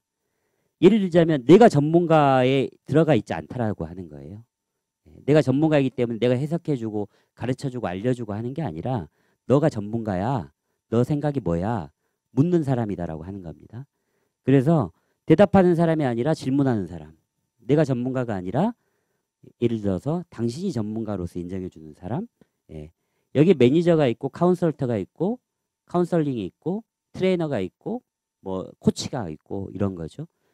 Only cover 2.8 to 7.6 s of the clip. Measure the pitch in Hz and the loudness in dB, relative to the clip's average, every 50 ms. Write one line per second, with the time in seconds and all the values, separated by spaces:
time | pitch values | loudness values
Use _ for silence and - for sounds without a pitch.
2.8 | _ - 127 156 165 147 151 110 - - 90 80 76 - - 120 117 107 95 - | _ -2 2 2 4 4 2 0 0 -4 -8 -8 -10 -10 -8 -6 -4 -4 -4 -6
3.8 | 85 76 85 92 90 78 76 71 69 76 101 110 117 _ _ _ _ _ _ _ | -8 -10 -10 -12 -14 -14 -16 -16 -16 -16 -16 -18 -20 _ _ _ _ _ _ _
4.8 | _ _ _ _ _ 82 80 87 - - 147 156 - 131 127 143 156 160 156 143 | _ _ _ _ _ _ -20 -8 0 2 4 4 4 4 2 2 2 2 4 2
5.8 | 139 127 - - 123 117 120 104 113 123 127 123 147 147 170 - - - 147 123 | 2 0 0 -2 -4 -2 -2 0 0 2 2 0 -2 -4 -6 -6 -4 -4 -4 -4
6.8 | 113 110 104 107 101 - _ _ _ _ _ - - 120 131 - | -4 -4 -4 -4 -6 -6 _ _ _ _ _ -8 -4 -4 -4 -4